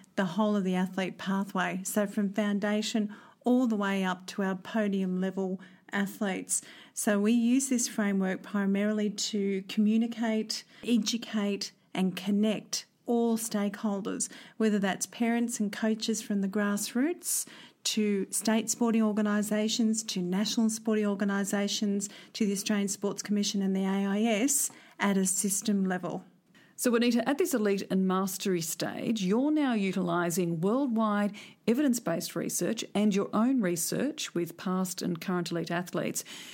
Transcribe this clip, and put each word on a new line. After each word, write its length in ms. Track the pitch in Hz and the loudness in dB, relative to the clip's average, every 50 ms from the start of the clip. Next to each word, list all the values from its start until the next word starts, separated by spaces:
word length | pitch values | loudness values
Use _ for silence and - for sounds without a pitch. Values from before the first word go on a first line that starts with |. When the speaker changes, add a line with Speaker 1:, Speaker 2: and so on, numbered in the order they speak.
| - - _ | -20 -6 _
Speaker 1:
the 80 | - 196 | -2 -2
whole 300 | 175 170 202 214 208 208 | 0 0 0 2 2 2
of 80 | 208 185 | 2 2
the 120 | 185 185 | 0 0
athlete 420 | 180 185 185 - 190 190 175 - | 0 0 -2 -2 -2 -4 -4 -4
pathway, 640 | - - 196 196 190 202 196 - 190 180 175 175 185 | -6 -4 -2 -2 -2 -2 -2 -2 -2 0 0 -2 -4
so 240 | 190 - - 214 208 | -6 -2 0 0 0
from 260 | 196 - 220 202 190 | 0 0 -2 -2 0
foundation 800 | 202 220 208 208 208 202 208 208 208 214 220 - - 220 208 208 - - - - - _ - | 0 0 0 0 0 0 0 0 0 0 0 0 0 -2 -2 -2 -6 -12 -20 -20 -20 _ 0
all 220 | 240 247 247 262 | 2 4 4 4
the 100 | 233 220 | 2 0
way 280 | 202 202 196 196 196 185 | 0 0 0 0 0 0
up 240 | 185 180 180 - | 0 -2 -4 -6
to 160 | - - - 196 | -8 -4 -2 -2
our 100 | 190 190 | 0 -2
podium 680 | 185 - - - 226 208 208 196 196 190 185 185 180 | -4 -6 -4 -2 0 0 0 0 0 0 0 0 0
level 400 | 190 190 185 190 190 185 185 185 - - - - _ - | -2 -2 -2 -2 -2 -2 -4 -6 -8 -14 -20 -20 _ -6
athletes. 680 | - 202 196 190 - - 214 196 - 95 - - - - - - - - - - - | -4 -2 -2 -2 -4 -4 -4 -2 -2 -4 -4 -4 -4 -4 -4 -8 -16 -20 -20 -14 -10
So 260 | - - 226 208 202 | -2 0 2 2 4
we 120 | 202 214 | 4 4
use 380 | 240 240 226 233 247 269 269 - | 4 4 4 4 4 2 2 2
this 180 | 254 233 240 | 0 0 0
framework 560 | - - - 208 202 196 190 190 185 185 - - | -2 -2 -2 0 0 2 2 0 0 -2 -4 -6
primarily 680 | - - 202 196 190 196 196 208 214 214 214 208 208 | -4 -2 0 2 2 2 2 2 0 0 0 0 -2
to 540 | 208 208 - - - 202 196 202 196 190 196 | -2 -4 -4 -4 -2 -2 0 0 0 -2 -4
communicate, 960 | - - 220 208 208 220 226 233 233 226 220 233 220 220 220 214 220 - - - - - - - | -2 0 2 4 4 4 4 2 0 -2 -2 -2 0 0 0 -2 -2 -6 -8 -10 -14 -18 -8 -2
educate 840 | - 247 220 202 - - 226 - - - 220 202 202 202 196 - - - _ _ _ - | 2 2 2 2 0 -2 -4 -4 -4 -2 -2 0 -2 -2 -4 -6 -8 -10 _ _ _ -2
and 200 | 185 190 185 175 | 0 0 0 0
connect 680 | - - 202 202 202 214 220 202 - - - - - - - _ _ _ | -2 -2 0 2 2 4 2 2 0 -4 -6 -8 -8 -8 -10 _ _ _
all 280 | - 240 233 233 233 226 | 0 2 2 4 2 2
stakeholders, 960 | 220 226 - - 208 202 208 - - - 214 202 196 190 - 90 85 - - - - - - - | 0 0 -2 -2 0 0 -2 -2 -2 -2 -2 -2 -2 -4 -4 -4 -4 -6 -6 -8 -12 -20 -12 -2
whether 200 | - 220 220 208 | 0 2 4 4
that's 300 | 202 190 190 185 - - | 4 2 2 0 -2 -4
parents 520 | - - - 233 226 233 233 240 233 233 - | -8 -4 -2 0 2 2 2 0 -2 -2 -2
and 120 | 208 202 | -2 -4
coaches 500 | 202 - 226 220 220 220 - - 220 220 | -2 0 0 0 0 0 0 -2 -2 -2
from 200 | - - 208 202 | -2 -2 0 0
the 60 | 196 | 0
grassroots, 1000 | 196 196 214 208 202 202 208 208 - - 240 269 330 349 - - - - - - - - - - - - _ - | 0 0 0 0 0 0 -2 -4 -2 0 0 0 0 0 -4 -4 -4 -4 -4 -4 -6 -12 -20 -20 -20 -20 _ -6
to 420 | - - 220 214 208 202 196 190 - | -2 0 2 2 2 2 0 0 -2
state 360 | - - - 226 220 226 220 | -4 -2 0 2 2 2 0
sporting 360 | - - - 240 226 220 226 220 | -2 -2 0 2 2 4 4 2
organisations, 1000 | 214 202 214 214 208 208 208 208 208 214 214 214 214 - - 226 220 220 220 | 2 2 2 2 2 2 0 0 0 0 0 0 0 0 2 2 2 0 0
to 180 | - - - 190 | -4 -4 -4 -4
national 520 | 180 175 185 190 220 214 - 247 226 220 | -2 0 0 0 0 0 0 2 2 0
sporting 340 | 220 - - 226 214 214 208 | 0 -2 -2 0 0 2 2
organisations, 1040 | 208 202 196 208 202 196 196 196 190 208 202 202 202 - - 214 202 196 202 196 - - - - - - | 0 0 0 0 0 0 0 0 0 0 0 0 -2 -2 -2 0 0 0 -2 -2 -6 -8 -14 -20 -12 -4
to 100 | - 226 | -2 0
the 80 | 196 | 0
Australian 360 | 202 196 - - 214 202 196 | 0 0 0 0 0 0 0
Sports 340 | 196 190 - - 202 - - | -2 -2 -4 -4 -4 -4 -4
Commission 400 | - - 208 208 202 - - 196 | -4 -2 0 0 0 0 0 0
and 140 | 190 190 190 | 0 0 0
the 80 | 190 190 | 0 0
A 240 | 190 196 196 196 | 0 0 0 0
I 140 | 196 196 208 220 | 0 2 2 2
S 480 | 233 220 196 247 285 - - - - - - - - - - | 2 2 2 2 2 2 0 0 -2 -6 -10 -20 -20 -4 0
at 180 | - 302 294 | 2 2 4
a 80 | 294 294 | 4 2
system 580 | - - - - 202 196 - - 220 202 196 190 | 2 0 0 0 -2 -2 -2 0 0 0 0 0
level. 380 | 185 185 180 175 160 - 185 - - - _ _ _ _ - - - _ | 0 -2 -4 -4 -6 -6 -8 -10 -14 -20 _ _ _ _ -20 -20 -20 _
Speaker 2:
So, 140 | - - 254 | -2 2 2
Juanita, 400 | 233 233 233 247 233 240 - 240 | 4 4 4 4 2 2 2 2
at 80 | 294 | 2
this 160 | - 381 - - | 2 2 2 2
elite 300 | 226 214 202 196 196 - - | 2 2 2 2 0 0 0
and 160 | 190 190 190 | 2 2 4
mastery 540 | 185 185 190 196 190 - - - 202 185 170 | 4 2 2 0 0 -2 -2 0 0 0 0
stage, 600 | 165 - - - - 101 - - - - 233 214 | 0 -4 -4 -4 -4 -6 -4 -4 -2 -2 0 0
you're 300 | 190 180 208 240 269 302 | 2 2 2 2 4 2
now 240 | 302 302 285 262 233 | 2 2 2 2 2
utilising 840 | 214 196 190 175 196 180 175 170 175 175 175 165 190 175 170 170 160 | 2 0 0 0 0 0 2 2 2 2 2 0 0 0 0 0 0
worldwide 720 | 165 196 226 269 294 262 220 220 220 214 208 202 208 208 208 - - - - _ _ | 0 2 2 2 2 2 2 2 2 2 2 2 0 0 -2 -6 -14 -20 -20 _ _
evidence-based 680 | 214 233 262 311 269 233 - - 170 170 170 165 - - | 2 2 4 4 2 2 2 0 -2 -2 -2 -4 -4 -4
research 480 | 170 - - - - 180 - 226 226 - - - | -4 -4 -2 -2 -2 -2 -2 -2 -4 -6 -4 0
and 180 | 202 214 214 185 | 2 4 4 4
your 160 | 196 196 - - | 2 2 2 2
own 280 | 208 226 254 269 254 | 2 4 4 4 2
research 720 | 202 175 175 165 - - - 160 220 294 311 - - - - | 2 2 0 0 -2 -2 -2 0 -2 -2 -2 -4 -6 -4 -2
with 240 | 175 170 165 165 | -4 -4 -4 -6
past 460 | - - 185 180 185 185 185 - - - | -6 -4 -2 0 0 0 -2 -4 -4 -4
and 180 | 180 175 165 | -4 -4 -4
current 300 | - - 180 180 170 170 | -2 -2 -2 -2 -2 -2
elite 180 | 170 165 165 - | -2 -4 -2 -2
athletes, 540 | 170 175 185 - - 170 - - - - - - - - - - | -2 -4 -4 -4 -4 -4 -4 -2 -4 -6 -8 -8 -12 -16 -16 -16